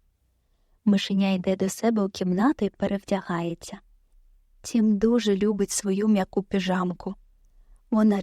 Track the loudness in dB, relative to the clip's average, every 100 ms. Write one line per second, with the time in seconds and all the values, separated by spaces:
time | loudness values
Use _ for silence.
0 | _ _ _ _ _ _ _ _ 2 2
1 | 2 0 0 0 -2 -2 -2 -2 0 0
2 | -2 -2 -2 2 2 0 -4 -4 -4 -4
3 | -2 -4 -2 -4 -4 -8 -14 -20 _ _
4 | _ _ _ _ _ _ -4 2 2 4
5 | 2 2 2 2 0 0 -2 -4 -2 0
6 | 2 2 0 -4 -4 -2 -2 -2 -2 -6
7 | -10 -14 _ _ _ _ _ -20 _ 2
8 | 4 2